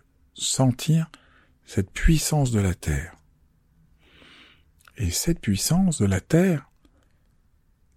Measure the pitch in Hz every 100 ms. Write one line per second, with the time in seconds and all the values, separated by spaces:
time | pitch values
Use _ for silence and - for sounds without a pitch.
0 | - _ _ - - - 131 123 - 160
1 | 160 - _ _ _ _ - - 98 -
2 | - - - 151 131 104 98 85 - 71
3 | 82 - _ _ _ _ _ _ _ _
4 | _ - - - - _ _ _ _ -
5 | 92 - - 170 - 95 - 170 190 151
6 | 101 92 - 160 190 151 - _ _ _
7 | _ _ _ _ _ _ _ _ _